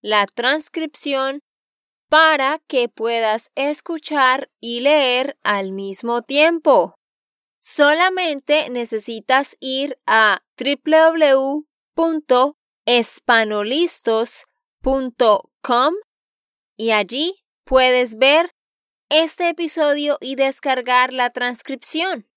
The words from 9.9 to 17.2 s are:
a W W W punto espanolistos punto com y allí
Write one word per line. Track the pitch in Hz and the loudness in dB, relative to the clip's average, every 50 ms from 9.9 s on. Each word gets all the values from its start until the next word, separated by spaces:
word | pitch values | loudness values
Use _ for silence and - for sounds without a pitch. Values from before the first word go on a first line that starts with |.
| 269 _ _ | -6 _ _
a | - 220 220 220 214 196 175 _ _ _ | 0 2 4 4 4 2 0 _ _ _
W | - 233 262 285 269 _ | -6 -2 -2 -2 -2 _
W | 302 311 320 320 320 330 330 311 285 | 2 4 6 6 4 4 4 2 4
W | 269 269 269 269 285 302 302 _ _ _ _ _ _ | 4 2 2 0 -4 -6 -8 _ _ _ _ _ _
punto | - 330 330 320 311 302 _ 254 247 254 285 302 _ _ _ _ _ _ | -2 -2 0 -2 -4 0 _ 2 2 2 2 -2 _ _ _ _ _ _
espanolistos | - 247 240 233 - - - _ - 240 226 220 214 214 208 208 214 254 311 349 339 - - - 233 226 220 233 - - - - _ _ _ _ _ _ _ | 0 2 2 2 0 -4 -6 _ 0 2 2 2 0 -2 -4 -4 -2 0 0 0 -2 -2 -4 -2 -2 0 0 -2 -4 -8 -14 -14 _ _ _ _ _ _ _
punto | - 254 269 269 262 254 233 _ 240 220 208 - - _ _ _ | -4 -2 -2 -2 -4 -6 -2 _ 4 4 4 2 0 _ _ _
com | _ - 240 240 254 302 349 415 427 _ _ _ _ _ _ _ _ _ _ _ _ _ _ | _ 0 0 2 2 0 0 -4 -10 _ _ _ _ _ _ _ _ _ _ _ _ _ _
y | _ 220 226 | _ -4 0
allí | 220 214 208 190 226 269 | 0 0 0 -2 -4 -6